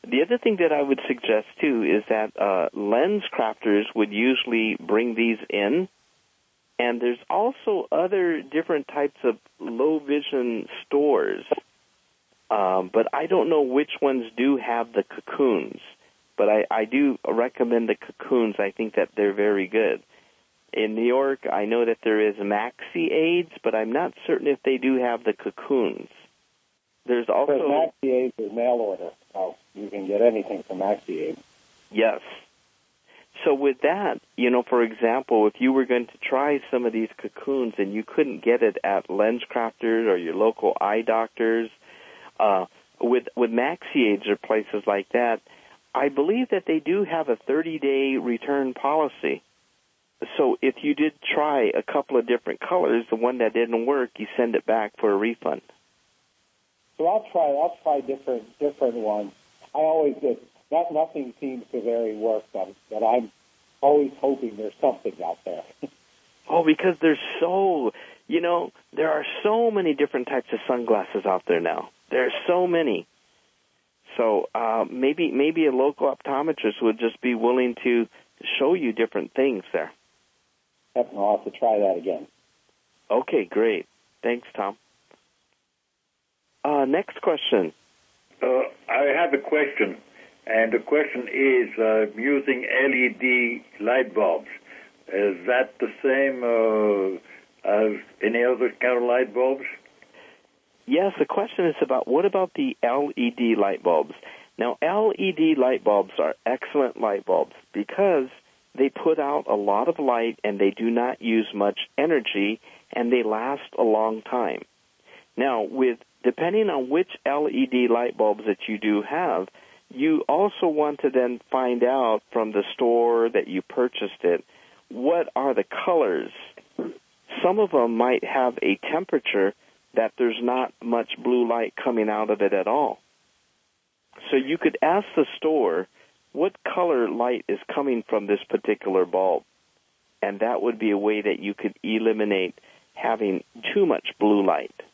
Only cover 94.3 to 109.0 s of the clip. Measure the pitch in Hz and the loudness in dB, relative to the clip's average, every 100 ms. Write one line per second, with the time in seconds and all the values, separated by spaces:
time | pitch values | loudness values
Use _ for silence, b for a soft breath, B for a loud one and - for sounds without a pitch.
94.3 | 78 - - B B B B - 95 104 | 0 -4 -20 B B B B -6 0 0
95.3 | 87 92 123 131 - 113 - 135 131 139 | 0 0 0 0 -4 -6 -2 0 2 2
96.3 | 131 120 117 113 110 107 101 95 87 B | 0 0 2 4 4 2 2 0 -4 B
97.3 | B B _ 95 104 110 95 - - 110 | B B _ 0 2 2 -2 -12 -4 -2
98.3 | 117 120 120 123 - 123 123 120 123 127 | 2 2 2 0 0 0 2 2 2 0
99.3 | 120 127 135 - - _ _ _ B B | 0 0 0 -6 -16 _ _ _ B B
100.3 | B _ _ _ _ - 170 196 - - | B _ _ _ _ -2 0 0 0 -2
101.3 | 202 220 - 175 147 135 131 - 139 190 | 0 -4 0 -2 0 0 0 2 2 2
102.3 | 196 185 - 135 - 120 131 143 - 120 | 0 -2 -2 -4 -2 0 0 -2 -2 -2
103.3 | 120 120 107 98 - 90 80 73 - B | 0 2 2 2 2 2 2 0 -8 B
104.3 | B B - 120 - 156 202 220 - 190 | B B -4 -4 0 -2 2 0 0 -2
105.3 | 160 160 143 127 127 - 104 95 - 78 | 2 2 4 2 2 4 2 2 -2 -2
106.3 | - 113 127 - 147 127 - 110 101 95 | -2 -4 -4 -2 0 0 0 -2 -2 0
107.3 | 90 - - _ - 104 - 196 160 131 | 0 0 -6 _ -8 -6 0 2 2 -2
108.3 | - b b _ - 135 - | -10 b b _ 0 0 2